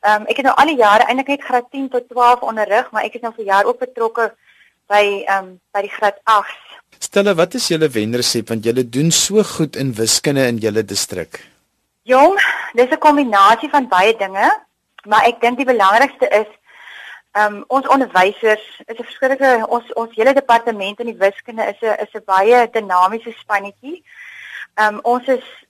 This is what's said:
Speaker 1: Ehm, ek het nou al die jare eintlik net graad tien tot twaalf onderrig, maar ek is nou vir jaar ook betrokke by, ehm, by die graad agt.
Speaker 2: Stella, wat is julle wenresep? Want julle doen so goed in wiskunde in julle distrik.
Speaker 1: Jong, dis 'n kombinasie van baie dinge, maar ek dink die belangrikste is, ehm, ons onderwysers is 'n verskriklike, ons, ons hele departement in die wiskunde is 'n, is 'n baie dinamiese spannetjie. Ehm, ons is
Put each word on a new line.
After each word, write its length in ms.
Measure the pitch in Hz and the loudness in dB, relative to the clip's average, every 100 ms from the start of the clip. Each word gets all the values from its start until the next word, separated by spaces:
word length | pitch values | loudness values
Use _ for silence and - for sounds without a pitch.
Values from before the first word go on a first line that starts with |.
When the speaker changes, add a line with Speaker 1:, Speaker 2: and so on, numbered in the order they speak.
Speaker 1:
Ehm, 220 | 202 214 220 | 0 0 -2
ek 80 | - | -2
het 100 | 269 | 0
nou 80 | |
al 120 | - 294 | 2 2
die 100 | 294 | 4
jare 280 | 214 208 | 4 6
eintlik 220 | 233 254 269 | 4 0 -2
net 160 | 285 | -6
graad 280 | - 247 240 | -2 -4 -4
tien 180 | 277 269 | -10 -6
tot 200 | 254 247 | -6 -6
twaalf 320 | 240 240 247 | 0 2 2
onderrig, 500 | - 220 208 208 247 | 0 -4 0 0 -2
maar 100 | 220 | -6
ek 120 | 220 | -6
is 60 | 226 | -8
nou 120 | 233 | -12
vir 100 | 226 | -10
jaar 200 | 202 196 | -2 0
ook 140 | 208 240 | 0 -2
betrokke 560 | 254 254 226 226 220 - _ _ _ _ _ | -6 -6 -6 -2 -4 -6 _ _ _ _ _
by, 380 | 208 202 202 - | 0 0 -2 -4
ehm, 320 | 196 190 185 _ | -4 -4 -18 _
by 80 | 202 | -8
die 100 | 202 | -8
graad 300 | - 208 - | -4 -4 -4
agt. 320 | - 214 196 - - - _ _ | 0 0 0 -14 -20 -20 _ _
Speaker 2:
Stella, 360 | - - 202 | -6 0 0
wat 200 | 175 170 | 2 0
is 140 | 254 - | 0 -4
julle 200 | 165 156 | 0 0
wenresep? 600 | 120 107 120 120 120 110 | 0 -4 -2 -2 -4 -4
Want 160 | 113 | -4
julle 240 | 110 120 123 | -2 -2 -2
doen 220 | 123 160 | -2 0
so 320 | 160 - 202 | 0 0 0
goed 340 | 208 - 156 - | 0 -2 -6 -4
in 160 | 139 | -6
wiskunde 520 | 110 113 - - 139 127 | -4 -2 -2 0 0 0
in 120 | 117 | 0
julle 260 | 110 107 | -2 -2
distrik. 600 | 101 98 - 92 82 - - _ _ _ _ _ | -4 -6 -8 -10 -12 -16 -20 _ _ _ _ _
Speaker 1:
Jong, 360 | - 254 302 392 - - - | 0 4 4 4 -2 -4 -8
dis 160 | - 247 | -2 0
'n 80 | 311 | 4
kombinasie 720 | 311 285 269 202 196 226 294 | 2 4 2 4 4 4 0
van 180 | 294 254 | -2 0
baie 280 | 180 196 226 | 2 2 0
dinge, 440 | 196 190 247 427 _ _ _ - | -4 0 0 0 _ _ _ -20
maar 200 | - 208 | 0 2
ek 160 | 233 240 | 2 2
dink 160 | 233 240 | -2 0
die 100 | 262 | 0
belangrikste 600 | 240 190 214 269 - 202 | 2 4 4 2 0 0
is, 180 | 208 208 - _ - - - - - _ | 0 -2 -10 _ -20 -20 -20 -20 -20 _
ehm, 320 | 202 214 208 - | -2 -2 -2 -4
ons 220 | 262 269 | -4 2
onderwysers 920 | 262 247 185 185 202 220 214 - - - | 0 2 2 2 2 0 0 -4 -20 -18
is 120 | 226 | -16
'n 60 | |
verskriklike, 640 | 240 - 262 269 269 247 220 | -16 -4 -2 0 2 2 0
ons, 240 | 240 233 | -4 -4
ons 220 | - 226 | -8 -8
hele 180 | 233 226 | 0 2
departement 680 | 277 277 233 233 214 196 208 | 2 2 0 2 -6 -8 -8
in 60 | 233 | -10
die 120 | 190 | -2
wiskunde 480 | 196 202 - 226 202 | -2 -2 -16 -8 -6
is 140 | 208 | -4
'n, 260 | 226 208 208 | -4 -4 -6
is 80 | |
'n 80 | 214 | -12
baie 460 | - 190 202 247 233 | -2 2 4 4 4
dinamiese 600 | 233 208 185 185 226 233 | -2 -2 0 0 0 -10
spannetjie. 720 | 226 - 208 202 196 262 349 _ - - - - - - | -18 -6 -6 -6 -16 -16 -16 _ -20 -20 -20 -20 -18 -14
Ehm, 240 | - 214 208 | -2 -2 -2
ons 240 | - 247 247 | -2 -2 0
is 180 | 254 - - _ | -4 -4 -20 _